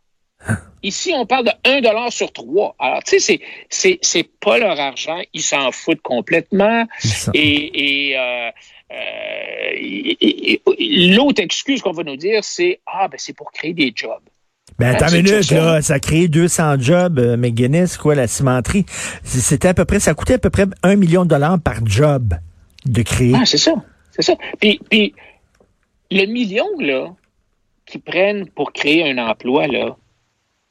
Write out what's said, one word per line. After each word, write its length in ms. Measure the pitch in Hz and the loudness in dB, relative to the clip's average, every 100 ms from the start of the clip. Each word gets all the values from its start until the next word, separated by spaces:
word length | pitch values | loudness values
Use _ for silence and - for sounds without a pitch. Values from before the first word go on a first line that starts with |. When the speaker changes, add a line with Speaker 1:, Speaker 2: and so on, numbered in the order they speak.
| _ _ _ _ - | _ _ _ _ -6
Speaker 1:
Hein. 100 | 110 - _ | -6 -8 _
Speaker 2:
Ici, 280 | 196 - - 302 | -8 -6 -4 -2
on 100 | 226 | 0
parle 180 | 262 233 | 0 0
de 60 | - 240 | 0 0
un 160 | 277 | 2
dollar 300 | 233 214 240 | 2 2 -2
sur 200 | - 196 | -4 -6
trois. 420 | - 226 359 - - | -8 -4 -2 -2 -2
Alors, 240 | 131 139 | -4 -4
tu 80 | - | 0
sais, 80 | 392 | 2
c'est, 200 | - 165 - - - | 2 -2 -4 -20 -12
c'est, 300 | - 190 180 | -2 0 0
c'est 220 | - 170 - _ | 0 -2 -4 _
pas 180 | 208 240 | 0 2
leur 220 | 220 147 | 2 -2
argent. 400 | 139 123 - 170 196 | -4 -6 -8 -8 -8
Ils 80 | 156 | -8
s'en 280 | - 147 135 | -4 -2 -2
foutent 300 | - - 156 | -4 -4 -4
complètement. 880 | - 123 - 170 - 190 208 233 233 - | -2 -4 0 -2 0 0 2 2 -2 -4
Speaker 1:
Ils 60 | 113 | -6
s'en 220 | 101 - 147 | -4 -2 0
Speaker 2:
Et, 720 | 151 147 147 147 143 139 143 | 2 0 -2 -4 -2 -2 -2
et, 80 | 131 | -4
euh, 320 | 123 123 117 - - - - | -4 -6 -8 -12 -20 -20 -20
euh, 800 | 127 101 110 - 50 - - 101 - | -14 -12 -12 -12 -12 -12 -8 -8 -8
et, 800 | - 98 - - 110 - - | -8 -6 -6 0 0 0 -2
et, 80 | 110 - - | -2 -2 -4
et, 280 | 113 196 180 | -2 2 4
l'autre 280 | 202 285 - | 4 2 0
excuse 380 | 175 - - 269 | -2 -4 -4 -4
qu'on 80 | 190 | -4
va 120 | 165 | -6
nous 120 | 160 135 | -8 -6
dire, 280 | 180 220 | -2 -2
c'est, « 360 | - - 180 180 - | -2 -2 -2 -2 -6
Ah, 200 | 180 185 | -6 -6
ben, 80 | 139 | -6
c'est 140 | - 147 | -14 -16
pour 160 | 151 | -16
créer 220 | - 156 | -10 -6
des 180 | 170 131 - | -2 -2 -4
jobs. » 260 | 113 110 _ _ _ _ _ - | -10 -10 _ _ _ _ _ -2
Speaker 1:
Ben, 80 | 123 | 0
Speaker 2:
Hein, 60 | 143 | 2
Speaker 1:
attends 140 | 156 | 2
Speaker 2:
c'est 100 | 175 | 4
Speaker 1:
une 60 | 190 | 4
minute, 220 | 214 165 | 4 4
Speaker 2:
toujours 160 | 160 | 4
ça. 100 | 165 | 4
Speaker 1:
là. 80 | 160 | 2
Ça 100 | 143 139 | 2 -2
a 40 | |
créé 280 | - 160 175 | 0 2 2
deux 200 | 156 170 | 4 2
cents 320 | - 156 139 | 2 0 2
jobs, 400 | 117 175 180 147 | 2 4 2 2
euh, 180 | 120 120 | 2 2
McGuinness, 600 | 123 117 123 160 180 - | 0 2 2 2 0 0
quoi, 180 | 151 147 | 0 2
la 100 | 120 | 0
cimenterie. 580 | - 135 127 113 202 180 - - - | 0 0 0 0 0 0 -4 -12 -12
C-, 180 | - 127 | -6 -2
c'était 260 | - 143 180 | 0 2 4
à 60 | 185 | 2
peu 100 | 175 | 2
près, 140 | - | 2
ça 160 | 190 156 | 2 0
coûtait 200 | - 254 | 2 2
à 40 | |
peu 100 | 196 | 2
près 160 | - 196 - | 2 0 2
un 140 | 180 202 | 4 6
million 280 | 175 180 175 | 6 4 4
de 40 | |
dollars 300 | 156 147 180 | 4 4 2
par 240 | 143 107 113 | 0 -2 0
job 480 | 98 151 139 113 82 - - _ _ 131 | 2 4 2 0 -4 -8 -20 _ _ -2
de 160 | 113 | 0
créer. 300 | 110 - 123 135 | 0 2 4 4
Speaker 2:
Ah, 100 | 247 | 4
c'est 120 | - | 2
ça. 140 | - 294 - _ _ | 2 0 -2 _ _
C'est 140 | - | -4
ça. 100 | - 330 - - | 0 0 -4 -2
Puis, 200 | 214 196 - | 0 0 0
puis, 240 | 226 202 - - _ _ _ _ _ _ _ - | 0 2 -4 -20 _ _ _ _ _ _ _ -4
le 160 | 190 196 | 0 0
million, 400 | 240 220 202 370 359 | -2 -2 -2 -2 -2
là, 340 | 156 131 160 185 _ _ _ _ _ _ - | -2 -2 -4 -12 _ _ _ _ _ _ -18
qu'ils 160 | 143 | -16
prennent 480 | 151 156 202 208 180 | -6 0 0 0 -6
pour 240 | - 143 | -8 -8
créer 340 | - 147 160 156 | -4 0 0 0
un 60 | 127 | -2
emploi, 480 | 113 107 123 139 156 | -4 -4 0 0 0
là, 280 | 113 117 - _ _ _ _ _ _ _ | -2 -4 -8 _ _ _ _ _ _ _